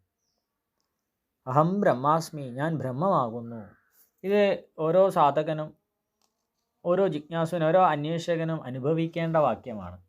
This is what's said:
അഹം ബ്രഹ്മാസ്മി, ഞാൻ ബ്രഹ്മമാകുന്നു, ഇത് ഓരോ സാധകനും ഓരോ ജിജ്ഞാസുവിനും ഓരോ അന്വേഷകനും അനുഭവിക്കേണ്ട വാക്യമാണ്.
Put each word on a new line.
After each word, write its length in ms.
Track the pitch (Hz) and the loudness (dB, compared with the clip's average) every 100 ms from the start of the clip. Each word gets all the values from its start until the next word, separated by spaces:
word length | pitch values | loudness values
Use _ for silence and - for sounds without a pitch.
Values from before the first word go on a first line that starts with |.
| _ _ _ _ _ _ _ _ _ _ _ _ _ _ 131 | _ _ _ _ _ _ _ _ _ _ _ _ _ _ -2
അഹം 340 | 131 170 202 | 2 2 2
ബ്രഹ്മാസ്മി, 600 | 185 123 143 160 160 151 | 2 2 2 0 -2 -12
ഞാൻ 340 | 135 120 156 151 | -12 -6 -4 -4
ബ്രഹ്മമാകുന്നു, 920 | 131 127 190 170 120 120 117 117 95 _ _ _ _ _ | -6 -4 0 0 0 -6 -12 -14 -16 _ _ _ _ _
ഇത് 400 | 190 208 202 - - - | -2 2 2 0 -8 -4
ഓരോ 300 | 160 180 190 | 2 4 4
സാധകനും 680 | 170 143 143 156 156 156 - _ _ _ _ _ _ _ _ _ _ 175 | 4 4 2 -2 -4 -8 -14 _ _ _ _ _ _ _ _ _ _ 0
ഓരോ 220 | 180 196 | 2 2
ജിജ്ഞാസുവിനും 600 | 147 - 165 165 175 156 | 0 -6 -4 -2 0 2
ഓരോ 180 | 185 180 | 4 4
അന്വേഷകനും 800 | 151 151 165 165 170 165 160 | 2 -2 -4 -2 -2 -2 -6
അനുഭവിക്കേണ്ട 720 | 127 131 131 165 165 165 165 160 | -8 -6 -2 0 -2 -4 0 2
വാക്യമാണ്. 680 | 139 107 127 107 87 90 | 2 0 -6 -12 -12 -16